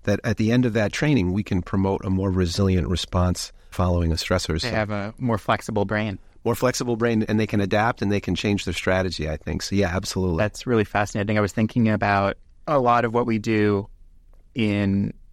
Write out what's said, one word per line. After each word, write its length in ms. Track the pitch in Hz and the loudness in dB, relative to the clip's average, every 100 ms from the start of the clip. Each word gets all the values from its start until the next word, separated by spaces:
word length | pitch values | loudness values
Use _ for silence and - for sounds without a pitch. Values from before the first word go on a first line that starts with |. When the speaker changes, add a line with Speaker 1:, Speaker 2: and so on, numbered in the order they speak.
Speaker 1:
that 160 | - 101 123 | -2 -2 -2
at 100 | 104 | 0
the 160 | 110 | 2
end 140 | 123 123 | 2 2
of 80 | |
that 180 | 110 101 | 0 -2
training, 400 | - 151 131 117 | 0 2 2 2
we 120 | 104 | -2
can 180 | - 95 | -2 -2
promote 420 | - 95 95 98 | -2 0 0 0
a 60 | 101 | -2
more 220 | 92 98 | -2 0
resilient 560 | 92 87 101 98 92 80 | 0 0 2 2 2 0
response 640 | 87 - 92 90 - - - - | -2 -2 0 0 0 -6 -14 -10
following 400 | - 90 87 82 | -2 0 2 0
a 40 | 82 | 0
stressor. 440 | - 92 - 78 | 0 -2 -2 -4
Speaker 2:
They 100 | 120 | -2
Speaker 1:
So 60 | 110 | -2
Speaker 2:
have 140 | 104 | -2
a 240 | 104 104 - | -4 -8 -6
more 200 | 123 107 | -2 -2
flexible 480 | - 107 - 107 101 | 0 -2 -2 -2 -2
brain. 340 | 107 107 101 - - | -2 -4 -8 -14 -6
Speaker 1:
More 120 | 117 117 | -4 0
flexible 420 | 127 - 123 113 | 0 0 -2 0
brain, 260 | 117 110 110 | 2 2 0
and 100 | 110 | 0
they 80 | 107 | 0
can 140 | 107 | 0
adapt 400 | 95 107 113 - | 0 2 0 0
and 100 | 98 | -2
they 100 | 101 | -2
can 140 | - 87 | -2 -2
change 300 | 104 101 92 | 0 -2 -2
their 80 | |
strategy, 560 | 85 95 92 92 82 76 | -4 0 0 0 -4 -6
I 80 | 76 | -6
think. 240 | 82 82 | -6 -6
So, 140 | - 98 | -2 0
yeah, 200 | 92 95 | 0 -2
absolutely. 420 | - 95 92 80 | -4 -2 0 0
Speaker 2:
That's 300 | 104 - 127 | -2 -4 0
really 180 | 113 101 | 0 2
fascinating. 520 | 104 104 110 101 107 | -2 -2 -2 -2 0
I 40 | |
was 100 | 101 | 0
thinking 340 | - 110 123 110 | 0 0 2 2
about 460 | 104 101 101 98 - - - - | 2 2 2 2 -2 -12 -12 0
a 120 | 143 | 2
lot 260 | 120 120 117 | 4 4 2
of 80 | |
what 120 | 120 120 | 0 0
we 140 | 110 | 0
do 480 | 110 107 104 101 101 - - - - - - - | 0 2 2 2 -2 -12 -20 -20 -20 -20 -10 -2
in 580 | 107 101 98 98 101 - - | 0 0 0 0 -2 -6 -18